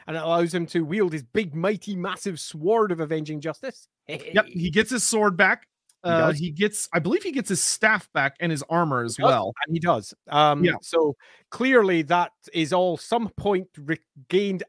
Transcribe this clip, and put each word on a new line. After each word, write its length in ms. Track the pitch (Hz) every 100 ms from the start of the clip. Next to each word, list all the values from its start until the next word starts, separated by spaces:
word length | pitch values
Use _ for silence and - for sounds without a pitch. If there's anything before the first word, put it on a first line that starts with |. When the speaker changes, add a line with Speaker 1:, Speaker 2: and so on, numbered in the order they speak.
| -
Speaker 1:
and 80 | 160
it 80 |
allows 300 | 160 170 170
him 120 | 180 170
to 180 | 175 156
wield 260 | 202 185
his 120 | 156
big, 300 | 120 208 196 147
mighty, 400 | 180 208 - 190
massive 420 | 185 180 202 165
sword 520 | - 156 160 226 214
of 80 | 165
avenging 400 | 151 160 151 151
justice. 480 | 156 151 262 - _
<laughs> 140 | _ -
Speaker 2:
Yep, 380 | 151 - 180 -
he 220 | 175 170
gets 200 | 160 220
his 120 | 247
sword 320 | - 220 208 175
back. 300 | 190 240 _ _ _ _
Speaker 1:
He 80 | 175
Speaker 2:
Uh, 180 | 165 160
Speaker 1:
does. 120 | 151
Speaker 2:
he 100 | 175
gets, 360 | 151 208 208 -
I 60 | 175
believe 240 | 165 339
he 80 | 403
gets 160 | 269 208
his 120 | 190
staff 480 | - - 220 214 -
back 240 | 156 139 -
and 140 | 170
his 100 | 156 143
armor 340 | 165 165 131
as 140 | 117 110
Speaker 1:
He 40 |
does, 60 | -
Speaker 2:
well. 220 | 127 98 107 147
Speaker 1:
and 80 | 165
he 60 |
does. 320 | 170 131 101 - -
Um, 340 | 147 151 143
Speaker 2:
Yeah. 120 | 175 131
Speaker 1:
so 360 | - - 151 135 _ _ _
clearly 520 | - 254 254 196 175
that 280 | 147 175 170 _ -
is 180 | 170 156
all 240 | 180 185 160
some 320 | - 233 220 -
point 320 | 202 190 185 -
regained 840 | 143 160 _ - 131 185 202 185